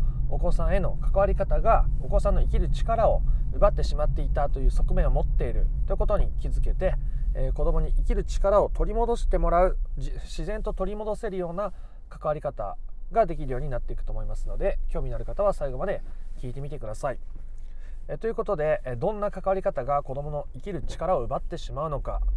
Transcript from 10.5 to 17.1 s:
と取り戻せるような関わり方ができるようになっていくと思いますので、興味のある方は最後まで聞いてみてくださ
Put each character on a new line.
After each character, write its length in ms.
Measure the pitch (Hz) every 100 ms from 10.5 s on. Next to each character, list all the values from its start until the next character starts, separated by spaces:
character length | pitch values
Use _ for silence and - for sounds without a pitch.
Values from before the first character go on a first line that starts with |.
| 214
と 100 | 214
取 180 | - 190
り 40 | 208
戻 200 | 214 202
せ 140 | 220
る 80 | 185
よ 140 | 175
う 20 |
な 200 | 175 208 - - - -
関 120 | -
わ 100 | 156
り 80 | 151
方 340 | 147 - 113 - - - -
が 160 | 226 190
で 80 | 147
き 100 | 127
る 60 |
よ 80 | 123
う 20 |
に 80 | 147
な 80 | 120
っ 40 |
て 120 | -
い 20 | 120
く 80 |
と 80 | -
思 120 | 107
い 20 | 107
ま 100 | 104
す 120 | -
の 100 | 104
で、 220 | 190 - -
興 160 | 170
味 80 | 131
の 40 | 113
あ 40 |
る 60 | -
方 180 | 113
は 100 | 202
最 180 | - 143
後 60 | 127
ま 80 | 185
で 160 | 170 - - - -
聞 100 | 127
い 40 |
て 80 | 120
み 80 | 143
て 80 | 151
く 80 | 107
だ 80 | 107
さ 160 | 143